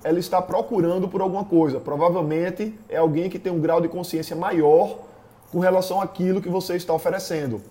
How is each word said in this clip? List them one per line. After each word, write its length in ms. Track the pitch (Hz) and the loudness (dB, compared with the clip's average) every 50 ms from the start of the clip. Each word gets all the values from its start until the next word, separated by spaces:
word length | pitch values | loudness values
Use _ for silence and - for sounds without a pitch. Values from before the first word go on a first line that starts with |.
ela 160 | - 156 165 175 | 0 0 0 0
está 220 | 170 - 190 185 | 0 0 0 0
procurando 640 | 185 185 180 226 226 - 240 190 165 170 175 185 180 | 0 0 -2 -2 -2 0 0 2 2 2 2 0 -2
por 140 | 175 185 190 | -2 -2 -2
alguma 240 | 190 190 180 196 196 | -2 0 -2 -4 -2
coisa. 340 | - 170 165 160 147 131 127 | 2 4 4 4 4 0 -4
Provavelmente 960 | - - 147 143 165 175 175 180 160 151 156 160 175 185 185 185 214 220 214 - - - | -4 -4 -2 2 2 2 2 2 0 0 0 -2 -2 -2 -4 -6 -6 -8 -8 -14 -12 -6
é 80 | - | 0
alguém 320 | 160 165 160 147 156 175 190 | 2 2 2 2 0 -2 -2
que 100 | 185 180 | -6 -6
tem 140 | - 190 | -6 -4
um 80 | 175 165 | -2 0
grau 180 | 151 160 165 170 | 0 2 2 2
de 100 | 170 165 | 0 0
consciência 460 | - 180 175 - - 160 156 - 165 | -4 -6 -8 -4 -6 -6 -6 -6 -8
maior 680 | 160 180 202 185 165 151 147 156 170 202 196 - - - - - - - - - - - - | -6 -4 -2 0 4 6 6 6 6 6 2 -2 -12 -16 -20 -20 -20 -20 -20 -20 -20 -20 -6
com 60 | - 175 | -2 2
relação 420 | 180 185 185 185 185 185 180 196 | 2 4 4 2 0 0 -2 -2
àquilo 400 | 196 - - - 180 185 185 190 | -2 -4 -4 -2 0 0 0 0
que 80 | - 180 | -2 -2
você 280 | 175 190 185 - 175 | -4 -4 -2 -2 -4
está 180 | 175 175 - 165 | -4 -2 -2 -2
oferecendo. 680 | 160 - 175 180 190 - - 175 151 143 131 113 101 - - | 0 0 -2 -2 -2 -4 -6 -6 -4 -4 -4 -6 -6 -10 -16